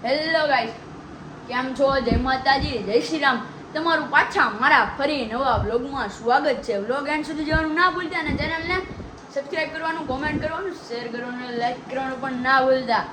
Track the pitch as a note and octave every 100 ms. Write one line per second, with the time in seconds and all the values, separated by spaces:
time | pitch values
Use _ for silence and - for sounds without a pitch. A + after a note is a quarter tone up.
0 | A#3 D4 D#4+ D#4+ G#3 B3+ A3+ - - -
1 | - - - - - B3 C4 B3+ C4+ C4+
2 | A#3 A#3+ C4 C4 C#4 C4+ C#4+ A#3+ F#3+ A#3
3 | - D#4 C#4 A#3+ - - - D#4 E4 D#4
4 | C4 C#4+ - - B3+ G#3 C4+ C4+ G#3 -
5 | C#4+ C#4+ A3 A#3 C4+ A3+ G#3 A#3+ C4+ C4+
6 | G#3+ - A3+ C4+ D4+ A3+ F#3+ G3+ G#3 C4+
7 | C#4+ D4+ D4+ D#4 D4+ D#4+ D#4+ D#4 F#4 F4
8 | E4 F4 D#4 C#4+ D4+ E4 E4 F#4 F#4+ -
9 | - - - C#4 C#4 E4 D#4 D#4+ D#4+ E4
10 | C#4+ C4 D4+ D4+ D4+ D#4+ G4 - - A#3
11 | A#3 A#3 B3 B3 B3 A#3+ A#3+ B3 - C4
12 | C4+ B3+ C4 B3+ B3+ C4+ C4 C4 A#3+ G#3+
13 | -